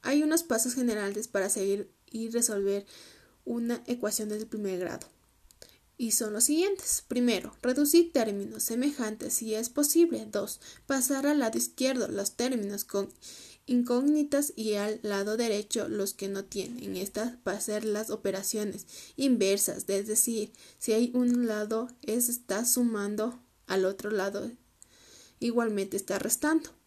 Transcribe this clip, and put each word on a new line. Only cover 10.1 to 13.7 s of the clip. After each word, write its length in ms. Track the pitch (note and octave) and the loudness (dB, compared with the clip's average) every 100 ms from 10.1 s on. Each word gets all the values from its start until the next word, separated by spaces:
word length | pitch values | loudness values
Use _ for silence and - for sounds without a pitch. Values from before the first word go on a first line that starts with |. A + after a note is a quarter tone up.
| A3+ G#3+ | 2 -4
Dos, 300 | G#3 G#3 - - - - | -4 -4 -8 -14 -20 -4
pasar 400 | C4+ B3+ C#4 C#4 | 0 2 2 2
al 120 | D4 | 4
lado 180 | A#3 A3+ | 2 0
izquierdo 520 | A#3+ - C4 B3+ G#3+ | -4 0 0 0 -2
los 280 | G3 G3 - | -2 -4 -2
términos 480 | B3 B3+ G3+ G3+ | -2 0 -4 -6
con 240 | - G3+ G3 - - - - - | -4 -2 -2 -8 -20 -20 -20 -20
incógnitas 840 | - | 0